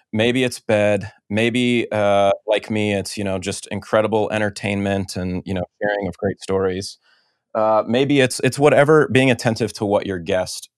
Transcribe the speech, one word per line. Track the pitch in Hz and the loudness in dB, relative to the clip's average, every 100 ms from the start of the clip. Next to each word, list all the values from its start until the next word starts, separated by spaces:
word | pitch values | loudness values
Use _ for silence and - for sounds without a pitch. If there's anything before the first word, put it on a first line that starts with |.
| _ | _
maybe | 107 117 127 127 | 0 0 2 -2
it's | - | -4
bed, | - 107 104 104 104 _ _ | -2 2 2 0 -4 _ _
maybe, | 104 117 123 123 120 - | -2 0 0 0 0 0
uh, | 107 101 101 98 98 107 | 0 2 2 2 0 0
like | 104 - | -2 0
me, | 107 104 98 | -2 0 -2
it's, | 92 - | -4 -6
you | 98 | -4
know, | 95 | -4
just | 95 92 - | -6 -8 -8
incredible | 101 - 110 107 110 104 | -10 0 0 2 0 0
entertainment | 107 104 - 101 101 98 98 92 95 | -2 -2 -4 -4 -2 0 -2 -4 -6
and, | 90 90 80 | -6 -6 -6
you | |
know, | 95 87 _ | -6 -6 _
sharing | 104 101 95 | -4 -2 -4
of | - | -4
great | 101 - | -4 -4
stories. | - 95 95 92 101 - _ _ _ _ _ | -4 0 0 -2 -8 -14 _ _ _ _ _
Uh, | 113 110 107 - | -2 2 2 2
maybe | 123 139 143 | 0 2 2
it's, | 127 - | 2 0
it's | 131 - | -2 2
whatever, | 143 127 143 156 139 | 4 6 6 6 4
being | 110 131 | 4 4
attentive | 117 120 110 107 | 2 0 -2 -4
to | - 104 | -2 0
what | 101 98 | 0 0
your | 92 | -6
guest | 85 92 90 - - | -2 -2 -2 -8 -16